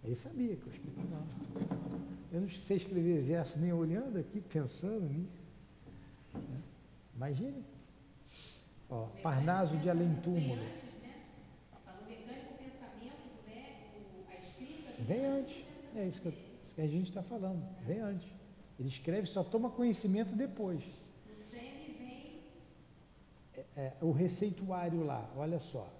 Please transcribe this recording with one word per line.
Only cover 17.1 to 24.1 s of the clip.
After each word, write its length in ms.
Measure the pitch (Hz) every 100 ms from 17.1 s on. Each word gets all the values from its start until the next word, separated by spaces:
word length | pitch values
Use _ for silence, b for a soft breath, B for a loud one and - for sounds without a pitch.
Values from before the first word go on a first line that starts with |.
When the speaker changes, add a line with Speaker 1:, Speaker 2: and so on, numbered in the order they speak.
Speaker 1:
tá 100 | 202
falando. 380 | 185 233 190 180 147 -
Speaker 2:
É. 20 |
Speaker 1:
Vem 160 | 117 196
antes. 280 | 220 190 - - - - - -
Ele 100 | 135
escreve, 380 | 131 - 185 190
só 180 | 202
toma 240 | 185 226 240
conhecimento 680 | - 240 202 202 190 214
depois. 480 | 208 269 - 202 165
Speaker 2:
O 680 | - - - - - 208 214
semi 460 | 233 254 285 294 -
vem 420 | 247 240 - - - - - - - - - - - - -
Speaker 1:
É, 100 | - 135 -
é, 200 | 135 -
o 120 | 160